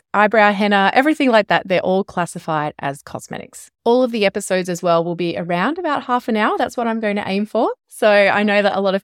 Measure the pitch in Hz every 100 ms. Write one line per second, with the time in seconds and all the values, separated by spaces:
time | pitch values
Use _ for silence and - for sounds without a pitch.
0 | _ 196 208 220 208 202 208 202 196 -
1 | 277 311 269 226 202 170 190 180 185 190
2 | 202 - 170 175 - 156 151 - 139 139
3 | - 110 - - - - - _ 233 247
4 | 254 226 196 208 - 185 185 175 180 170
5 | 170 170 175 - 175 175 214 330 320 285
6 | - 247 - 220 226 381 262 - 233 226
7 | 214 202 - 196 208 226 311 494 _ -
8 | 220 208 196 202 208 202 202 190 196 190